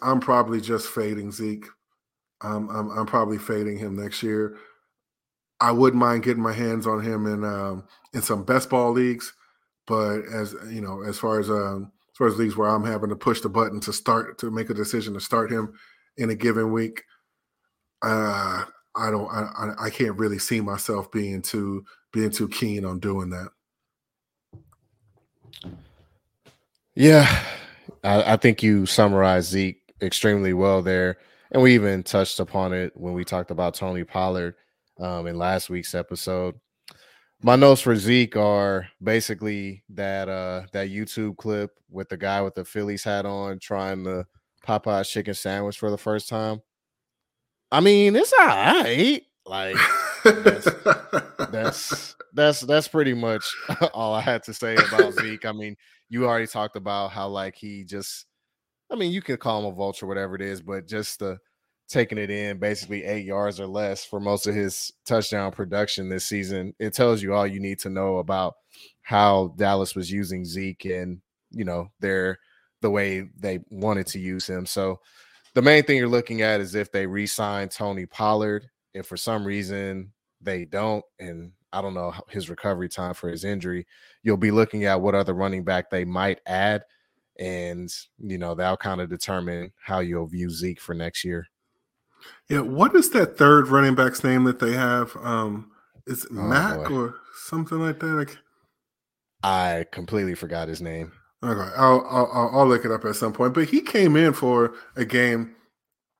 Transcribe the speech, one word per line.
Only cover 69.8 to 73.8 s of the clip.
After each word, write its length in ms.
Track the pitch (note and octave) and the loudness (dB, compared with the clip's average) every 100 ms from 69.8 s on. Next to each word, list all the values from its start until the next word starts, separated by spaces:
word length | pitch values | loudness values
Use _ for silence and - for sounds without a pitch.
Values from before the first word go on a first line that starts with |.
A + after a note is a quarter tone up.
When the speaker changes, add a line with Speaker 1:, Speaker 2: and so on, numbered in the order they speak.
| F#2 F#2+ | 0 -4
Speaker 2:
was 140 | F2 | -6
using 340 | G2 F#2+ F#2 | -6 -6 -6
Zeke 400 | F2+ F2+ F#2+ F2+ | -8 -8 -8 -10
and, 360 | F#2+ F2+ F2+ F2+ _ _ _ | -8 -8 -8 -12 _ _ _
you 140 | A2+ | -8
know, 260 | F#2+ F2 F#2 _ | -6 -6 -8 _
their, 400 | G2 F#2+ F#2 F#2 _ _ _ _ | -2 -2 -2 -6 _ _ _ _
the 100 | A2 | -2
way 380 | G2+ G2 F#2+ F#2+ - | 0 0 -4 -8 -10
they 220 | G2 F#2 - | -6 -6 -10
wanted 360 | G2 | -4